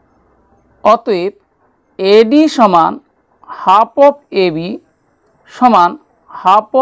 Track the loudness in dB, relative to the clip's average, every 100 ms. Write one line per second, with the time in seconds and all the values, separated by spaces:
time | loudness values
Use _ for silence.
0 | _ _ _ _ _ _ _ _ -2 -2
1 | -2 -6 -6 -12 _ _ _ _ _ -8
2 | 0 2 2 2 0 0 0 2 -2 -6
3 | _ _ _ _ -20 -8 0 0 0 2
4 | 2 2 _ -4 -4 -4 -10 -14 _ _
5 | _ _ _ _ _ -2 0 2 0 -4
6 | _ _ _ -6 0 0 0 0